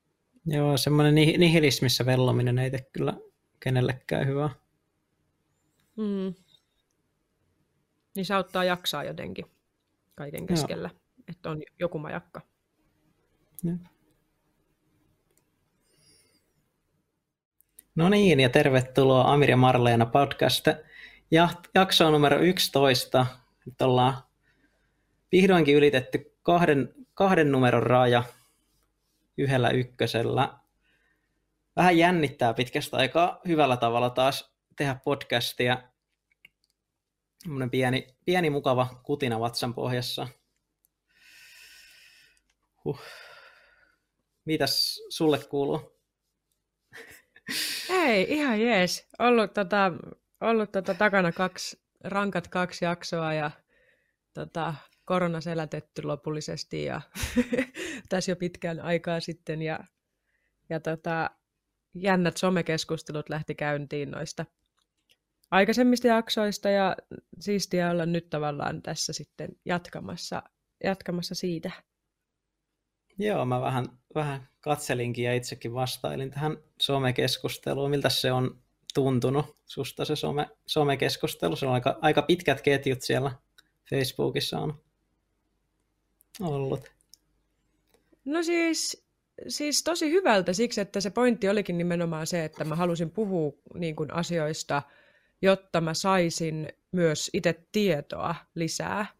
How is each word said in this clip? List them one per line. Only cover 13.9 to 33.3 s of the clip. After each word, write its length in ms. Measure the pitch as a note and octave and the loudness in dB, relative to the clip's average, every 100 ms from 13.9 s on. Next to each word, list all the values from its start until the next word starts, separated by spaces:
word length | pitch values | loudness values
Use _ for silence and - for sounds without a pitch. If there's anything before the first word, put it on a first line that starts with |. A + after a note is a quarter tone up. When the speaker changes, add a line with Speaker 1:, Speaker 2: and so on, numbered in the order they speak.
| _ _ _ _ _ _ _ _ _ _ _ _ _ _ _ _ _ _ _ _ _ _ _ _ _ _ _ _ _ _ _ _ _ _ _ _ _ _ _ _ | _ _ _ _ _ _ _ _ _ _ _ _ _ _ _ _ _ _ _ _ _ _ _ _ _ _ _ _ _ _ _ _ _ _ _ _ _ _ _ _
Speaker 1:
No 140 | - E3+ | 0 2
niin, 320 | G#3 G3 C#3+ | 6 6 6
ja 80 | C3 | 6
tervetuloa 840 | D3+ D3 C3 B2+ - C3+ C3 C3 | 4 4 4 2 4 6 6 6
Amir 180 | C#3+ C3+ | 6 6
ja 60 | B2+ | 6
Marleena 500 | B2+ B2+ A#2+ A#2 A#2 | 6 6 4 4 4
podcast. 600 | C#3 C#3 - C#3 - - - - - - - _ | 4 2 2 0 2 0 0 -4 -20 -20 -20 _
Ja-, 320 | E3 E3+ - - | 4 4 0 0
jakso 360 | F#3+ F#3+ - E3 | 2 4 4 6
numero 280 | D3+ C#3+ C#3+ | 6 6 4
yksitoista. 880 | E3 F#3 - - C#3 B2+ - C3 B2+ - _ _ - | 4 2 0 4 4 4 2 2 2 -2 _ _ -14
Nyt 160 | - | -2
ollaan 320 | C3+ B2 B2 B2+ - _ _ _ _ _ _ _ _ _ _ | 2 4 4 0 -8 _ _ _ _ _ _ _ _ _ _
vihdoinkin 440 | F3+ F#3+ F#3 C#3+ D3 | 4 6 6 6 6
ylitetty 580 | C#3+ C3+ B2 C#3+ - _ | 6 4 0 -4 -6 _
kahden, 520 | - E3+ E3+ C#3+ B2+ - - | 0 4 4 2 0 -8 -12
kahden 380 | - G3 F#3 D3+ | 0 2 4 4
numeron 300 | C3+ B2+ B2 | 4 4 4
raja 420 | A#2 B2+ B2 A#2+ A#2+ - _ _ _ _ _ _ _ _ _ - | 4 4 6 4 0 -8 _ _ _ _ _ _ _ _ _ -4
yhdellä 320 | C#3 C3 A#2+ | 0 2 2
ykkösellä. 880 | B2+ B2 - A#2 A2+ A#2 B2+ C3+ - _ _ _ _ _ _ _ _ _ _ _ - | 0 -2 -2 -2 0 0 0 -2 -4 _ _ _ _ _ _ _ _ _ _ _ 2
Vähän 220 | F3+ E3+ | 4 6
jännittää 560 | E3+ F3+ C#3+ - A#2+ | 4 4 0 0 0
pitkästä 420 | A2+ B2 D3 - A#2+ | 0 -2 -4 -4 -2
aikaa 440 | C3 D#3+ F3 | 0 2 0